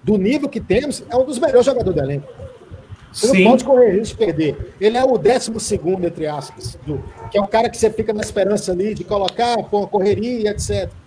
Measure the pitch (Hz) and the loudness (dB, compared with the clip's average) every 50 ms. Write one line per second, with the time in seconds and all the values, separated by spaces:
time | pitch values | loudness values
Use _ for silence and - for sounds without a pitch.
0 | - - 214 202 185 214 277 302 294 - - 226 - - 185 233 294 294 - - | 0 0 0 2 2 0 0 0 -2 -4 -6 -8 -2 0 0 0 0 -2 -6 -8
1 | - - 226 247 262 277 277 233 330 302 262 247 240 - 170 170 165 185 170 156 | -8 -2 0 0 0 0 -2 -2 0 4 6 6 6 6 2 0 0 0 0 0
2 | 139 135 143 139 - - - - - - - - - - - - - - - - | -2 -2 -4 -6 -6 -10 -16 -16 -16 -18 -18 -20 -20 -20 -20 -20 -18 -20 -20 -20
3 | - - - - - 240 277 285 285 220 262 - - 254 269 247 247 214 180 202 | -20 -16 -4 0 2 4 4 6 6 6 6 4 4 4 6 6 6 6 4 0
4 | 226 - - - 226 190 156 147 160 147 139 - - - - - 190 220 233 247 | -2 -4 -2 -2 -2 -2 0 0 -2 -2 -2 -4 -12 -14 -8 0 0 2 2 4
5 | 262 269 247 196 147 202 254 254 - 220 226 214 - - 208 - 151 175 190 185 | 2 2 2 4 4 4 2 2 0 -4 -8 -8 -4 -4 -4 -2 -2 -2 -2 -2
6 | 175 170 165 - 156 151 147 147 - - - - - - - - - 151 147 139 | -2 -6 -4 -4 -6 -6 -6 -6 -10 -12 -16 -12 -12 -12 -12 -10 -8 -8 -8 -8
7 | - - - - - - - 202 196 - - 220 233 233 233 - 220 214 220 - | -8 -12 -16 -14 -14 -2 -2 -2 0 2 2 2 2 0 0 0 0 0 0 -2
8 | 220 226 214 208 214 - - 208 190 196 208 202 - - 175 175 196 214 214 147 | -4 -2 -4 -4 -6 -4 -2 0 0 2 0 -2 -2 -4 -2 -2 -2 -2 -4 -6
9 | 180 - 208 202 196 180 - - 240 240 240 220 - - 208 208 196 - - 202 | -6 -4 -2 -2 -2 -2 0 0 0 0 0 -2 -2 -2 -2 -2 -2 0 -2 0
10 | 185 208 196 196 214 240 254 233 208 208 202 - - - - - 185 85 - - | 2 2 0 0 -2 -4 -4 -2 -2 -2 -2 -4 -4 -4 -4 -4 -4 -6 -10 -18
11 | - | -20